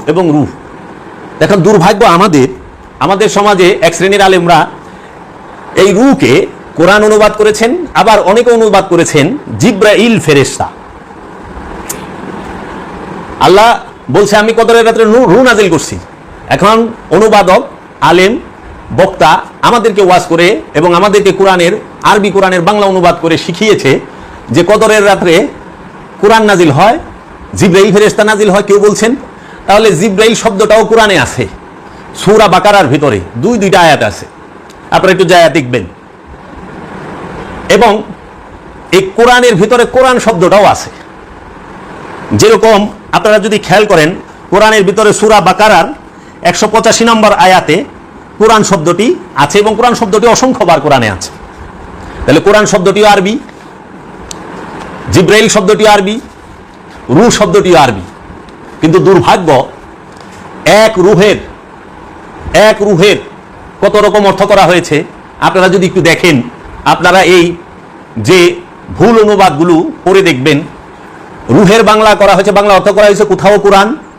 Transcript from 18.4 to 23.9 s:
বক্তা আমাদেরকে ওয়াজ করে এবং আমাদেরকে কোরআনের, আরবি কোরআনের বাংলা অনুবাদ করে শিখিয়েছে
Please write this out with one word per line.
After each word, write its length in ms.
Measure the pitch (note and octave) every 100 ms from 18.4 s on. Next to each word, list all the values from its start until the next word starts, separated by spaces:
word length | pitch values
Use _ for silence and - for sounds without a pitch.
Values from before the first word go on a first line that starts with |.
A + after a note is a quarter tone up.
| - - - - - A#2
বক্তা 440 | F3+ - D#3+ F3 - -
আমাদেরকে 400 | - A#3+ A3 G3
ওয়াজ 240 | F#3 F3+ -
করে 340 | E3+ F3 D4+ -
এবং 200 | D3+ F3
আমাদেরকে 380 | F3 G#3 G3+ G3
কোরআনের, 480 | F#3 G3 F3+ E3+ G#3+ - -
আরবি 280 | D#3+ G#3 G3+
কোরআনের 300 | F#3+ F#3+ F#3
বাংলা 260 | E3+ G#3 G3+
অনুবাদ 300 | F#3+ F3 E3
করে 180 | E3 D#3+
শিখিয়েছে 600 | - E3+ G#3+ F#3+ C#3